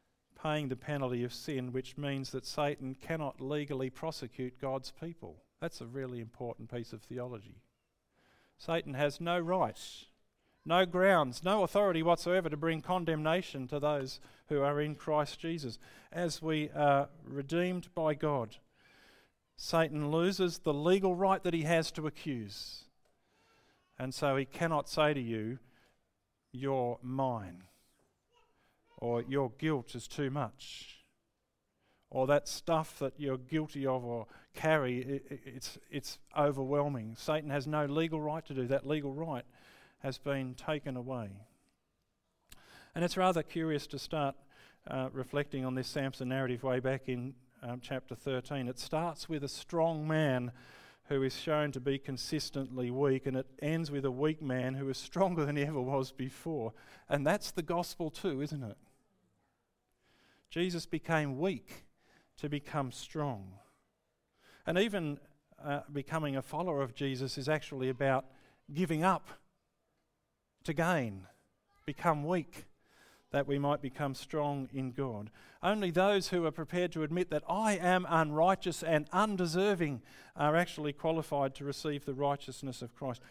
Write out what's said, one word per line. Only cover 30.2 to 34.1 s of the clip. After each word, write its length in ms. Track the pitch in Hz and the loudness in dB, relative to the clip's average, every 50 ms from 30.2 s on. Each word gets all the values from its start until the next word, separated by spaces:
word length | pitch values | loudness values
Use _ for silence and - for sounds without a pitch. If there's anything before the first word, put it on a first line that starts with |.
| 147 135 | -2 -2
much," 680 | 135 147 135 110 - - - - - - - - - - _ _ _ _ _ _ _ _ _ _ _ _ _ _ _ _ _ _ _ _ _ - | 0 -2 -4 -4 -6 -12 -18 -16 -16 -16 -16 -18 -20 -20 _ _ _ _ _ _ _ _ _ _ _ _ _ _ _ _ _ _ _ _ _ -6
or 160 | - 131 131 | 0 0 4
"That 220 | 131 147 143 - - | 4 4 4 2 0
stuff 500 | - - - - 165 156 160 - - - | -10 -8 -2 0 2 2 2 0 -4 -4
that 160 | 147 131 - | -4 -4 -4
you're 200 | - 147 139 131 | -4 -4 -4 -4
guilty 500 | 127 127 123 160 156 156 147 - 143 135 | -4 -4 -2 -2 -2 -2 -2 -4 -2 0
of 160 | 135 131 131 123 | 0 0 0 -2
or 220 | 120 | -4